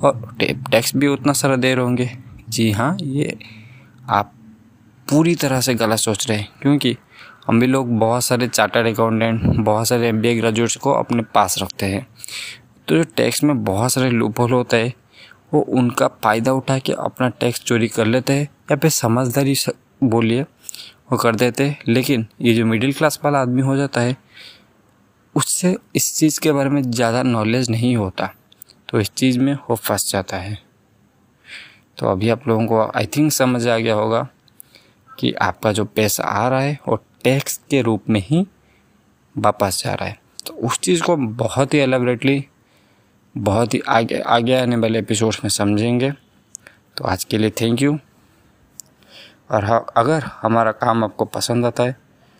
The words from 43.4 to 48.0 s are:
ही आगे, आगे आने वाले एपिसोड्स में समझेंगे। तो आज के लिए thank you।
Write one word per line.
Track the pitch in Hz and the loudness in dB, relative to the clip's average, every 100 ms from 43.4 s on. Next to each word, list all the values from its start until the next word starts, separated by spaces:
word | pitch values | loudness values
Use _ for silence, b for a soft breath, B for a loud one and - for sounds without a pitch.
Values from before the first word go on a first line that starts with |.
| 104 104 120 | 0 2 0
ही | 123 - | -2 0
आगे, | 113 117 - | 0 2 -2
आगे | - 120 120 127 | 2 2 4 2
आने | 123 120 | 2 0
वाले | 113 113 | 0 0
एपिसोड्स | 101 107 110 104 | 0 0 0 -2
में | 104 | -4
समझेंगे। | - 104 104 113 120 135 147 _ _ _ - B B _ - | 0 0 2 2 0 0 -4 _ _ _ -20 B B _ -8
तो | |
आज | - 92 | -4 -4
के | - 110 | -2 0
लिए | 107 | 0
thank | - 113 117 | 0 -2 2
you। | 139 147 | 0 -2